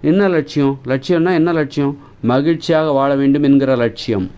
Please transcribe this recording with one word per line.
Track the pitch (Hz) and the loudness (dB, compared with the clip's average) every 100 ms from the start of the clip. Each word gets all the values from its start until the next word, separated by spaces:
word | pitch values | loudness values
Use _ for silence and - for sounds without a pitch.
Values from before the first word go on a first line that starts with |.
என்ன | 143 180 202 | 2 2 2
லட்சியம்? | 170 139 - 139 135 | 0 -2 0 0 -2
லட்சியம்னா | 123 135 131 175 170 | -4 -6 0 0 2
என்ன | 175 165 | 2 0
லட்சியம்? | 165 143 - 139 147 - - | 0 -2 -2 -4 -4 -16 -6
மகிழ்ச்சியாக | 113 127 147 160 - 160 156 | 0 0 0 -2 0 0 2
வாழ | 135 139 | 0 0
வேண்டும் | 139 139 143 | 2 2 2
என்கிற | 143 139 135 127 | 4 2 2 0
லட்சியம் | 117 - - 107 92 | 0 -4 -4 -4 -4